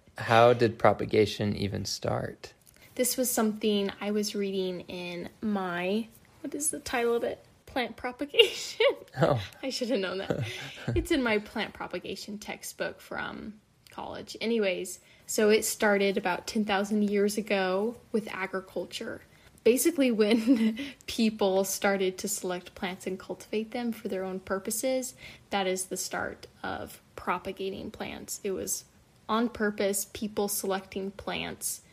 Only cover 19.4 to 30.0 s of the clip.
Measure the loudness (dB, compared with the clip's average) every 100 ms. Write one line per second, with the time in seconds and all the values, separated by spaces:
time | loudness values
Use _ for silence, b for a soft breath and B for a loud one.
19.4 | b 2 6 6 6 4 4 6 6 6
20.4 | 6 6 4 2 -6 -12 -8 2 2 4
21.4 | 2 4 2 2 2 2 2 0 -4 -4
22.4 | -4 -6 -8 -8 -8 -6 -6 -6 -8 -12
23.4 | -6 -4 -4 -4 -4 -4 -4 -4 -4 -6
24.4 | -4 -4 -4 -2 0 0 -2 -10 B B
25.4 | -6 -2 0 -2 -2 -6 -4 -4 -6 -8
26.4 | -16 -12 -8 -8 -10 -14 _ -10 -6 -4
27.4 | -6 -8 -8 -8 -10 -10 -10 -10 -10 -8
28.4 | -6 -4 -4 -6 -8 _ _ _ -2 0
29.4 | 0 0 -2 0 0 0